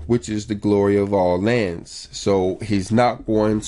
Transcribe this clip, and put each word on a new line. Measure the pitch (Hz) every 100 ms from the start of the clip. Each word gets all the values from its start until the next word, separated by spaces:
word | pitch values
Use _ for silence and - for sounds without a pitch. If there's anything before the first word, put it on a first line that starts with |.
| -
which | 117 110
is | 107 110
the |
glory | 101 104 101 101 101
of | 101
all | 101 90 90
lands." | 104 120 95 85 - - -
So | - 104 98 92 90
he's | 104 101 90
not | 113 120 - -
going | 107 107 107